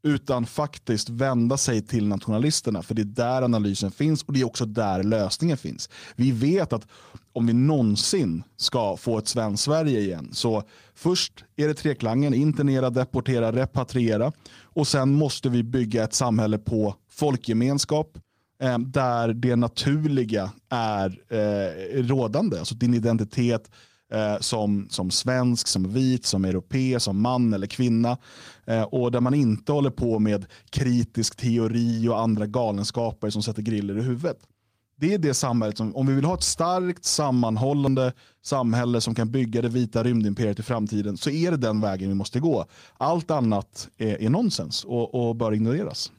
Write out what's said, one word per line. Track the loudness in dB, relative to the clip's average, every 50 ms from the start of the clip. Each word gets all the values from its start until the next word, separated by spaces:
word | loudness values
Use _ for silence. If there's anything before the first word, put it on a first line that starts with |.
| 2
utan | 2 0 0 0 -2 -2 -2 -2
faktiskt | -2 -2 -4 -4 -4 -6 -12 _ -2 -2 -2 -2 -6
vända | -4 -2 0 0 2 2 2 2 2 0
sig | 0 0 0 0
till | -2 -2 -2 0 0 0
nationalisterna, | 0 -2 -2 -2 0 0 2 0 0 0 -2 -2 -4 -4 -4
för | -4 -2
det | -2
är | -2
där | -2 -2 -2 0 0 2 0
analysen | 2 2 2 2 2 0 0 -2 -2 -4
finns | -2 0 0 0 0 0 -2
och | -2 0
det | 0
är | 0
också | 0 -2 -4 -4
där | -4 -2 -2 0 0 0 0 0
lösningen | 2 2 2 0 0 -2 -2 0 -2 -2 -2
finns. | -4 -10 -10 -10 -14 -14 -14 -20 -20 -16 -2
Vi | 0 2 2
vet | 2 2 2 2 2 2 2 0 -2
att | -6 -6 _ -20 -20 -20 -20 -20 -20 _ _ _
om | 0 2 4
vi | 4
någonsin | 4 4 4 4 4 2 2 2 2 0 0 0 0 0 0 -2 -4 -8 _ _ -6
ska | -6 -2 -2 -2 -2 -2 -4 -4
få | -2 -2 -2 -2
ett | -2 -2
svenskt | -2 -2 -2 -2 -2 -2 0
Sverige | 0 2 2 2 2 0 0
igen, | 0 -2 -4 -6 -10 -10 -8
så | -2 -2 0 0 0 -2 -6 -16 -20 -20 _ _
först | -4 -2 0 0 0 -2 -4 _ -16 -20 _ _
är | -2 0 0
det | 0
treklangen, | 0 -2 -2 -2 0 -2 0 2 2 2 2 2
internera, | 2 2 2 2 2 2 2 2 2 2 2
deportera, | 2 0 -2 0 -2 -2 0 0 0 2 2 2
repatriera, | 2 0 0 0 _ -4 -4 -2 0 0 2 2 2 2 2 0 -2 _ _ -20 -20 -20 -20
och | _ _ -2 0 2
sen | 2 2 4 4 4
måste | 4 4 2 0 -2 -2 0
vi | 2 2 0
bygga | 2 0 0 0 0 0 0 0
ett | 0 0
samhälle | 0 0 2 2 2 2 2 0 -2
på | -2 -2 0 0 0 0 -2 _ _ _
folkgemenskap, | -4 0 0 2 2 0 -2 0 0 2 2 2 0 0 -2 0 0 -2 -2 -4 _ -20 -20 _ _ _ _ _ _ _
eh, | -2 0 0 0
där | -2 -2 -2 0 0 2 0 2 0 0 0
det | 0 2 2 4
naturliga | 4 2 2 -2 -2 0 0 0 2 0 0 2 0 0 0 0 -2 -2 -4 -8 -14 _ _
är, | -4 -2 -2 0 0 0 -2 -2 -4 -6 -12 _
eh, | -2 0 0 0 0 0 -2 -4 -6 -8 -10 -4 -2 -2 0
rådande, | 0 0 0 0 0 0 0 -2 0 -2 -4
alltså | -6 -8 -4
din | -2 0 2 2
identitet, | 2 2 2 2 2 0 -2 -2 -2 0 0 0 0 -4 -8 _ -20 -20 _ _ _ _ _
eh, | -4 -2 -2 -2 -2 -2
som, | -2 -4 -2 -2 0 0 0 -2 -2 -6
som | -8 -6 -4 -2
svensk, | -2 -2 -2 0 0 2 2 2 0 0 -2 -2
som | -2 -2 -2 -2 0
vit, | 0 2 2 0 0 -2
som | -2 0 0 0
europé, | 2 0 -2 -4 _ -2 0 0 2 0 0
som | 0 0 0 0
man | 2 2 2 2 2 2 2
eller | 0 -2 -6
kvinna. | -2 0 0 2 2 2 2 0 -2 -4 _ -18 -20 -20 -20 -20 -20 -18 _
Eh, | -2 -2 0 0
och | 0 0 0 0 2
där | 2 2
man | 2 2 4
inte | 4 4 4 2 0 0 0
håller | 0 2 2 0
på | 0 0 0 0 2 2
med | 2 2 2 0 -2 -8 -18 -20 _ _
kritisk | -4 -2 0 2 2 2 2 0 _ -4 -4 -4 -4
teori | -4 -2 0 2 2 2 2 0 0 0 0 0 0 0 0
och | 0 2
andra | 2 2 2 0 0
galenskaper | -2 0 0 0 0 -2 -2 -4 -4 -2 -2 -4 -4 -4 -4 -6 -4
som | -4 -2 -4
sätter | -4 -6 -4
griller | -4 -2 -2 -2 -2 -4 -4 -4
i |
huvudet. | -2 -2 -4 -2 -4 -6 -6 -6 _ _ _ _ _ _ _ _ _ _ _ _
Det | -2 0 0
är | 2
det | 2 0 0
samhället | 0 0 0 0 0 0 -2 -2 -4
som, | -4 -4 -2
om | -2 0 2
vi | 2
vill | 2 2
ha | 0 0
ett | 0 -2
starkt, | -4 -2 0 0 0 0 0 0 -2 -4 -4 -4
sammanhållande | -4 -2 0 0 2 2 2 2 2 2 0 0 0 2 2 2 2 2 2 0 0 -2 _ -20 _ _ _
samhälle | _ -4 -2 0 0 2 2 2 2 2 0 0
som | 0 0 0
kan | 0 -2 0
bygga | 0 0 0 0 0 0
det | 0 0
vita | 0 0 -2 0 0 0 0
rymdimperiet | 2 2 2 2 0 0 0 -2 -2 -2 -4
i | -4
framtiden, | -4 -2 -2 -2 -2 -2 -2 -2 -2 -4 -4
så | -4 -2
är | 0 0 0 0
det | 0 0
den | 0 0 0 0
vägen | 0 0 -2 -2 -2 -2
vi | -2
måste | -2 -4 -2 -4 -2
gå. | 0 0 0 0 -2 -6 -12 -20 -20 -20 _ _
Allt | -2 0 0 0 0 -2
annat | -2 0 2 2 0 0 -2 _ _ -16 -16 -16 _ _
är, | -4 -2 -2 0
är | 0 0
nonsens | 2 2 2 0 -2 -4 -6 -6 -6 -8 -6
och, | -4 -2 -2 -2 -2 -2 -2 0 0
och | 0
bör | 0 0 0
ignoreras. | 2 2 2 0 0 -2 -2 -6 -6 -8 -10 -10 -12